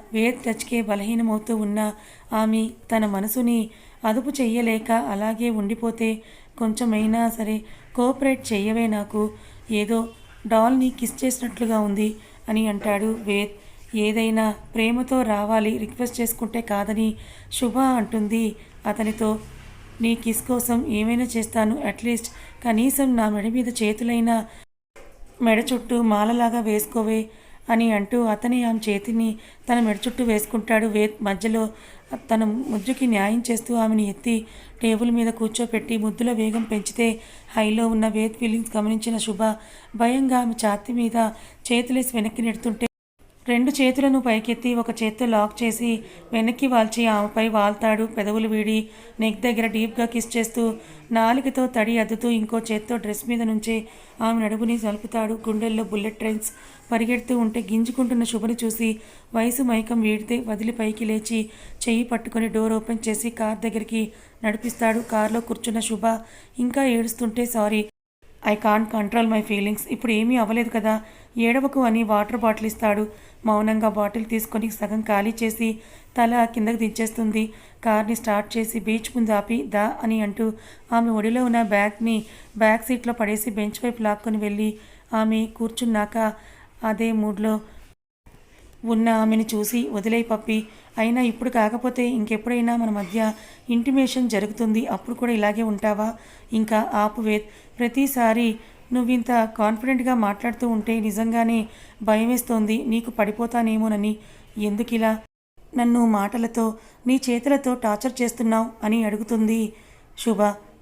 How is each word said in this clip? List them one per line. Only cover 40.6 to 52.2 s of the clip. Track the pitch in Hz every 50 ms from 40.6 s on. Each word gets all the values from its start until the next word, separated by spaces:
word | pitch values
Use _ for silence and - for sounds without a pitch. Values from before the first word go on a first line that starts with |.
| - 214 202 208 208 -
మీద | 240 240 233 226 226 233 226 220 220 - - - - - -
చేతులేసి | - 240 240 240 247 254 262 247 247 -
వెనక్కి | 226 208 220 - -
నెడుతుంటే | 226 233 220 226 - 240 214 220 - - _ _ _ _ _ _ - - _ - -
రెండు | - 240 240 254 277
చేతులను | - - 269 254 254 277 277 277 262 269
పైకెత్తి | 247 247 220 220 220 240 233 226 - 247 240
ఒక | 233 226 233
చేత్తో | 214 - 226 214 214 - 254
లాక్ | 233 220 208 208 208 -
చేసి | - 240 226 214 220 240 233 226 220 - - - - - -
వెనక్కి | 233 226 220 233 240 - 285
వాల్చి | 262 247 233 220 220 220 240 233
ఆమెపై | 226 214 208 208 208 - 226 220 226
వాల్తాడు. | 214 214 202 208 214 208 233 220 220 214 226
పెదవులు | 220 226 226 202 208 214 220 220 220
వీడి | 220 214 208 214 220 220 220 220 - - - - - -
నెక్ | 220 220 214 214
దగ్గర | 220 247 233 220 226
డీప్గా | 226 214 220 220 220 226 240 233
కిస్ | 226 240 233 226 233 -
చేస్తూ | 233 226 226 - 240 233 226 220 226 - - - - - -
నాలుకతో | 226 226 226 226 240 269 262 269 - 262 254
తడి | 254 254 233 214 220 233 233
అద్దుతూ | 220 220 226 214